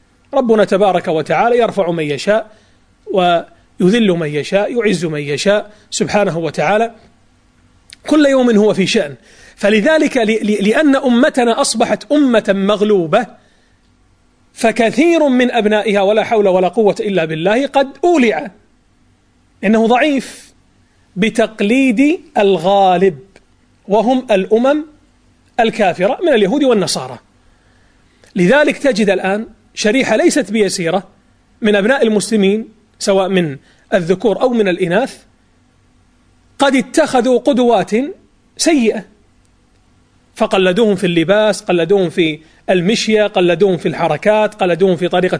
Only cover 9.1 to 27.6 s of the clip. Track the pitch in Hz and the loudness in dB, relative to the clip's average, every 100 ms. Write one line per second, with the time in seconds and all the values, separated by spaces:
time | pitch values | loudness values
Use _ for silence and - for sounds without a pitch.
9.1 | 135 _ - - - 208 214 247 320 294 | -10 _ -20 -20 -4 0 2 2 2 0
10.1 | 262 214 220 214 214 190 277 302 269 269 | 0 -2 -2 -2 -2 0 2 2 2 2
11.1 | 240 294 - 240 226 277 220 226 208 - | 2 2 2 0 0 -2 -2 -2 -4 -2
12.1 | 302 269 220 214 196 196 208 214 202 160 | 0 2 2 0 -2 0 0 0 0 0
13.1 | 202 240 - _ _ _ _ _ _ _ | -2 -2 -12 _ _ _ _ _ _ _
14.1 | _ _ _ _ - 226 214 226 220 339 | _ _ _ _ -4 -2 0 -2 2 2
15.1 | 330 294 247 247 240 208 214 220 202 196 | 2 2 2 0 0 0 0 0 0 2
16.1 | 214 190 226 202 185 180 233 208 - 220 | 0 0 0 2 2 0 0 0 0 -2
17.1 | 185 160 160 180 226 277 269 269 - 349 | -2 -4 -2 -2 0 0 0 -2 -2 0
18.1 | 330 233 - 233 - _ _ _ _ _ | 2 2 0 -8 -16 _ _ _ _ _
19.1 | _ _ _ _ _ 196 220 226 240 302 | _ _ _ _ _ -2 0 2 2 0
20.1 | 269 - - - _ _ _ _ _ _ | -2 -6 -16 -20 _ _ _ _ _ _
21.1 | 185 220 220 220 - 208 254 269 208 285 | -4 -2 0 -2 -2 0 2 2 2 0
22.1 | 359 - - 202 180 175 202 190 175 190 | 0 -4 0 0 2 2 2 2 4 0
23.1 | 139 - _ _ _ _ _ - 165 208 | -2 -12 _ _ _ _ _ -2 0 2
24.1 | 262 254 202 185 220 262 302 311 _ _ | -2 0 -2 2 0 2 0 -4 _ _
25.1 | _ _ _ _ - 226 - 196 160 190 | _ _ _ _ -2 -2 0 0 0 -2
26.1 | 294 349 240 185 277 269 220 160 175 127 | 0 0 2 2 2 2 0 -2 -6 -10
27.1 | 120 _ _ _ _ | -16 _ _ _ _